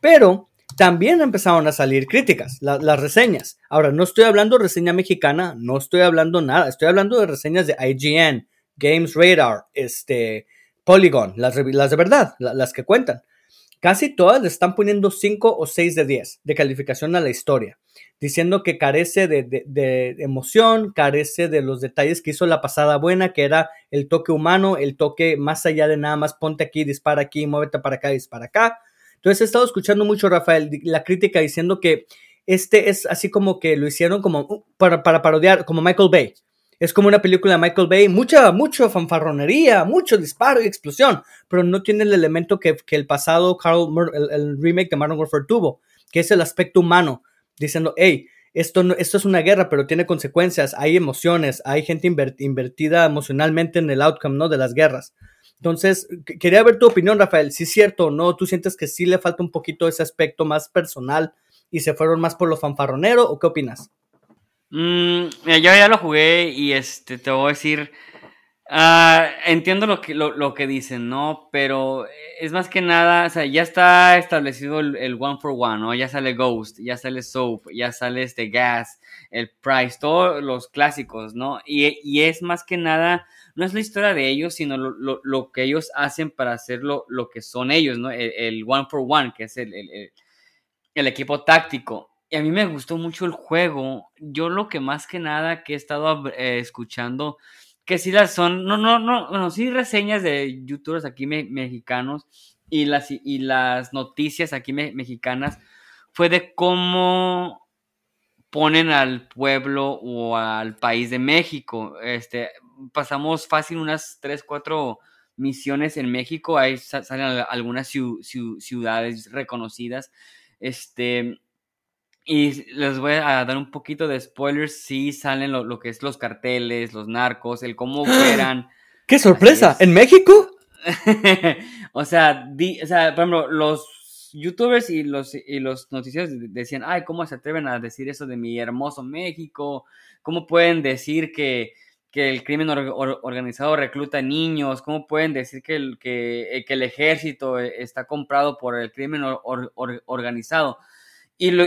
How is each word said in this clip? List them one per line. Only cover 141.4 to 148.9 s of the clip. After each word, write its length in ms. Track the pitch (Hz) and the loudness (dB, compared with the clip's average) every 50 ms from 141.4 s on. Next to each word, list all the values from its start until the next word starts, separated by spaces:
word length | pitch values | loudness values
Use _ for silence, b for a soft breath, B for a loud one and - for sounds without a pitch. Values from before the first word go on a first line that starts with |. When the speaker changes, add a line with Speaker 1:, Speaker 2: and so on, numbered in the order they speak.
| 147 139 131 123 113 110 b b b b b b _ _ | -6 -4 -4 -6 -8 -10 b b b b b b _ _
Speaker 2:
que 200 | _ 143 143 135 | _ -4 -4 -2
el 120 | 131 127 120 | -4 -6 -6
crimen 260 | - 147 147 156 156 | -6 -6 -4 -4 -4
or-, 220 | 147 139 139 131 - | -4 -4 -6 -8 -6
or-, 260 | 101 135 131 135 - | -6 -6 -6 -6 -8
organizado 560 | - 127 123 127 127 123 117 - 135 147 156 147 | -10 -12 -10 -10 -10 -12 -10 -6 -4 -2 -2 -2
recluta 440 | 143 127 - 139 143 143 143 147 | -2 -4 -6 -10 -10 -6 -6 -6
niños? 600 | 135 131 143 156 165 165 160 151 143 139 131 127 | -4 -4 -4 -4 -2 -4 -4 -4 -4 -6 -6 -8
¿Cómo 260 | - - 151 156 151 _ | -8 -8 -10 -10 -8 _
pueden 240 | 156 151 160 160 | -4 -2 -2 -2
decir 320 | 151 135 127 127 - 135 _ | -4 -6 -8 -10 -14 -20 _
que 140 | - 160 156 | -8 -8 -8
el, 200 | 139 135 123 _ | -8 -10 -12 _
que, 600 | _ 127 123 123 120 120 120 120 117 95 117 131 | _ -10 -8 -6 -6 -6 -8 -8 -10 -10 -10 -10
eh, 80 | 117 | -8
que 80 | _ 139 | _ -6
el 80 | 135 | -4
ejército, 800 | 127 123 - - 147 156 160 156 156 160 139 _ 139 131 127 123 | -4 -6 -4 -2 0 0 0 -2 -4 -10 -10 _ -8 -6 -6 -6
eh, 160 | 123 123 - 107 | -6 -8 -10 -12
está 280 | 123 120 _ 135 127 | -16 -14 _ -14 -12
comprado 520 | _ 147 147 139 _ 139 139 143 147 139 143 | _ -10 -12 -10 _ -2 -2 -2 -2 -4 -6
por 180 | 131 123 120 120 | -8 -8 -6 -6
el 140 | 117 113 | -8 -10